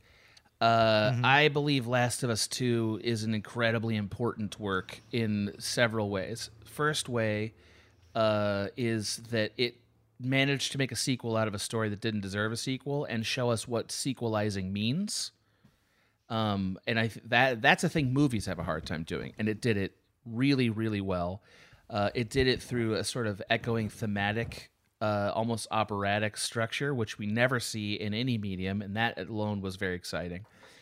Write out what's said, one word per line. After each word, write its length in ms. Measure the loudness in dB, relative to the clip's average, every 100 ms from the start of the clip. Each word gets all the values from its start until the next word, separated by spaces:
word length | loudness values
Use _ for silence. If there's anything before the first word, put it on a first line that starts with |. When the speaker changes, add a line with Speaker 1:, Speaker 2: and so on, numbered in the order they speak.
| _ -20 -20 -20 _ 0
Speaker 1:
Uh, 520 | 4 6 6 6 4
Speaker 2:
Mm-hmm. 120 | 4
Speaker 1:
I 240 | 6 6 6
believe 380 | 4 2 0 2
Last 360 | 2 2 0
of 60 | 0
Us 160 | 0 -2
Two 540 | 0 2 2 2 0
is 200 | -2 -2
an 100 | 0
incredibly 640 | -2 -4 0 2 2 0 -2
important 640 | -2 -2 -2 -2 -6 -4
work 400 | 0 0 -2 -12 -4
in 440 | 0 2 2 0 -4
several 520 | -4 2 2 2 0
ways. 400 | -2 -4 -8 -10 -16
First 440 | -12 -2 0 0 -2
way, 460 | 0 0 0 -4 -8 -20 -20 _ _ _
uh, 540 | 2 2 4 2 0 -4 -2
is 400 | -2 0 -2 -6 -4
that 220 | -2 -2 0
it 200 | -2 -4 _ _ _ -8
managed 500 | 0 2 2 0 -2
to 60 | -2
make 140 | -2
a 40 | -2
sequel 380 | -2 -2 0 0
out 120 | 0
of 60 |
a 40 | -2
story 300 | -4 -2 -2
that 120 | -2
didn't 180 | -2 -2
deserve 320 | -2 -2 -2
a 40 | -2
sequel 460 | -4 -4 -4 -4 -2
and 180 | -4
show 240 | -2 0 2
us 160 | 0 0
what 220 | -4 -2
sequelizing 840 | -4 -4 -2 0 0 0 0 -2
means. 600 | 0 0 0 -2 -4 -6 -12 _ _ _ _ _ _ _ _ -4
Um, 500 | 0 2 0 -2 -4 -2
and 120 | 0
I 100 | 0
th-, 160 | -4 0
that, 340 | 4 4 4
that's 200 | 4 4
a 40 | 2
thing 240 | 2 2
movies 340 | 4 2 2 -2
have 120 | -4
a 40 |
hard 240 | -2 -4 -4
time 160 | -6
doing, 300 | -4 -4 -4 -2
and 100 | -2
it 120 | 0
did 160 | 0 2
it 200 | 0 -6 _ _
really, 460 | -8 0 2 4 2
really 300 | 2 0 0
well. 420 | 0 -2 -2 -6 -12 -20 -20 -20 -6
Uh, 220 | 0 0
it 140 | 0 0
did 160 | 2 2
it 160 | 2
through 320 | -2 -2 0
a 80 | 0
sort 220 | -2 -2 -2
of 160 | -2 -2
echoing 380 | 0 0 -2 -2
thematic, 840 | -4 -4 -2 0 -2 -4 -8 -16 _ _ -4
uh, 320 | 0 0 0
almost 320 | 0 -2 -4 -2
operatic 640 | -2 0 0 0 0 0 -2
structure, 580 | -4 -2 -2 -2 -2
which 240 | -2 -4 -4
we 80 | -2
never 320 | 2 2 2
see 360 | -2 -4 -4
in 200 | -4 -2
any 240 | -2 -2 -2
medium, 420 | -2 -4 -2 -2
and 140 | -2 0
that 220 | 0 0
alone 420 | -6 -2 -2 -2
was 140 | -4 -4
very 200 | -4 -4
exciting. 480 | -6 -6 -6 -8 -12 -20 -20 -20